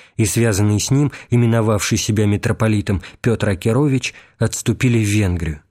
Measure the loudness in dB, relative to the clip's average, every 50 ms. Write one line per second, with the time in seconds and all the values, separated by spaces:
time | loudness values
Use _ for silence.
0 | -20 -14 _ -2 -2 0 0 0 0 2 2 2 2 2 2 0 0 0 0 0
1 | 0 -2 -4 -10 -6 _ 2 2 4 4 2 2 2 2 0 0 0 -2 -2 -2
2 | 0 -2 0 0 2 2 0 0 0 -2 -2 0 0 0 0 0 0 -2 -2 -4
3 | -4 -10 -16 _ -2 -2 0 0 0 -2 -2 -2 -2 0 0 2 2 2 0 -2
4 | -2 -6 -12 -12 -20 _ _ _ -4 -2 -2 -4 -4 -4 -2 0 0 2 2 2
5 | 0 2 0 0 0 0 0 -2 -4 -6 -6 -8 _ _